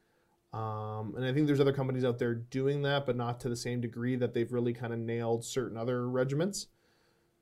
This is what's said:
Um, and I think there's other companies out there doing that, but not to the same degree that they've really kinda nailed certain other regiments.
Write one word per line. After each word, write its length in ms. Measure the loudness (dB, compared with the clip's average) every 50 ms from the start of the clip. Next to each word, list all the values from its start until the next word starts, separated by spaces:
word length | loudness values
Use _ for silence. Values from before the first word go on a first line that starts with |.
| _ _ _ _ _ _ _ _ _ -12 -8
Um, 640 | -6 -4 -4 -4 -4 -6 -6 -6 -6 -6 -6 -4
and 80 | -2 -2
I 100 | 0 2
think 140 | 2 4
there's 140 | 4 6 6
other 100 | 6 4
companies 320 | 4 2 0 0 0 2 2
out 160 | 2 2 2
there 160 | 2 0 0
doing 460 | -2 -4 -4 -2 0 2 2 2 2
that, 240 | 2 2 2 2 2
but 100 | 0 0
not 240 | 0 0 -2 -2 -2
to 80 | -2 -4
the 60 | -4
same 240 | -2 -2 -4 -2 -2
degree 380 | -2 -4 -4 -2 -2 0 0
that 160 | 2 0 0 2
they've 180 | 0 0 0
really 220 | 0 0 0 0 0
kinda 240 | -2 -4 -4 -4
nailed 480 | -4 -2 -2 -2 0 0 0 0 0 -2
certain 320 | -2 -2 -2 -2 -2 -4
other 320 | -4 -2 0 0 0 0 0
regiments. 580 | 2 2 2 2 2 0 0 0 -2 -6 -10 -12 _ _ _ _ _ _ _ _ _ _ _ _ _ _